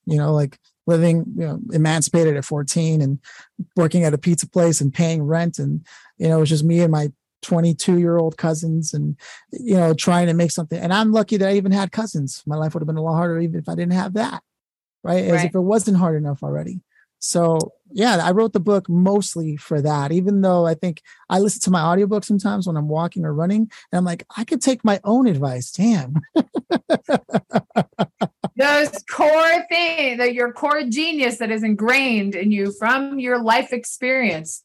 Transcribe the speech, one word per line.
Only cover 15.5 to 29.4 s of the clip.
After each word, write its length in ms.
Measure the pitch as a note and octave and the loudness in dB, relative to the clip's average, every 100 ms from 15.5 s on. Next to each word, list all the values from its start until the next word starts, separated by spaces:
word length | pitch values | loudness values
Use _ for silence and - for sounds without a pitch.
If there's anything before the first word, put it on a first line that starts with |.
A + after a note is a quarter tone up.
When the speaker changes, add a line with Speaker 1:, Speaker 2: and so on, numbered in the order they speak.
Speaker 1:
it 60 | F#3 | 0
wasn't 380 | F#3 A3 G#3 F#3 | 2 2 2 2
hard 180 | F3 D3+ | 2 0
enough 260 | D3 C#3 | -2 -4
already. 380 | C#3+ D3 E3 F#3 - _ _ _ | -6 -6 -6 -10 -14 _ _ _
So, 540 | - F3 E3 D#3+ - - _ | -4 0 2 2 -2 -10 _
yeah, 280 | F#3+ A#3 F#3+ | 0 2 2
I 100 | F3 | 2
wrote 200 | F#3+ A3+ | 2 2
the 80 | G#3 | 0
book 280 | F#3+ G3+ F3+ | 0 0 2
mostly 680 | F3 F#3 G3+ F#3+ E3 D#3+ D3 | 2 4 2 -2 -4 -6 -6
for 240 | - D#3 | -4 -2
that, 320 | D3+ D3 C#3+ | 0 0 0
even 300 | F3 F#3 G3 | 0 2 2
though 240 | F#3+ F3+ E3 | 4 4 2
I 80 | |
think 260 | D#3+ F3+ D#3 - - - | 0 -4 -6 -12 -20 -2
I 80 | F#3 | 0
listen 220 | G3+ - | 0 0
to 80 | F3+ | 0
my 120 | F3+ | 2
audiobook 420 | D#3 F#3 G3+ G#3 | 2 2 2 0
sometimes 420 | - G3+ G3+ G3+ F3+ | 0 0 0 -2 -2
when 100 | D3+ | -4
I'm 120 | D3+ | -2
walking 360 | D#3 E3+ F#3 | -2 -4 -4
or 80 | D#3 | -4
running, 380 | D3 F3 G#3+ A3 - - | -2 0 0 -2 -6 -6
and 80 | F3+ | -2
I'm 60 | |
like, 200 | F3+ E3+ - - | -2 -4 -10 -10
"I 80 | |
could 160 | A3+ C4 | -4 -4
take 240 | C4+ B3 | -4 -2
my 160 | G#3+ G3 | 0 0
own 220 | G3+ B3 B3 | 0 2 2
advice. 440 | C#3 C#3 B2+ - | 0 -2 -6 -8
Damn." 440 | - A3+ G3 B2+ D3+ - | -2 0 0 -2 -4 -2
<laughs> 2250 | - - - - E4+ - D#4+ - C4 - - - F#3+ - - - - - - - _ - - | -2 -2 -6 -6 -6 -2 -4 -2 -4 -2 -6 -2 -4 -2 -4 -4 -4 -6 -6 -8 _ -8 -2
Speaker 2:
Those 340 | C#4+ D4 D4 - - | 2 2 0 -4 -8
core 540 | - D4+ D#4 | 0 2 4